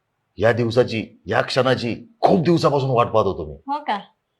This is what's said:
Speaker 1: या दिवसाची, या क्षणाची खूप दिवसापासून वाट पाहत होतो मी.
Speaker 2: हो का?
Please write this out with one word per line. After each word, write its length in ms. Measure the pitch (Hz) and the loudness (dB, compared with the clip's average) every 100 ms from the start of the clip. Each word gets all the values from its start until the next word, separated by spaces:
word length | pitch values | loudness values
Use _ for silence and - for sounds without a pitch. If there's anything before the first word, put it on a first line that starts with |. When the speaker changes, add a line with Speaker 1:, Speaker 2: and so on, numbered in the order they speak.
| _ _ _ - | _ _ _ -2
Speaker 1:
या 140 | 107 | 0
दिवसाची, 680 | 113 117 113 120 110 - - 85 | 2 0 2 0 -2 -8 -12 -4
या 160 | 113 | -2
क्षणाची 760 | 127 - 127 117 117 92 - _ | 0 0 0 0 -2 -8 -12 _
खूप 200 | - 190 | 2 2
दिवसापासून 500 | 170 165 160 143 135 | 2 2 2 0 0
वाट 180 | 120 - | 0 2
पाहत 180 | 110 98 | 2 0
होतो 200 | - 76 | -2 -8
मी. 80 | |
Speaker 2:
हो 260 | 71 - 294 | -12 -8 -8
का? 200 | 294 202 - _ _ | -6 -8 -10 _ _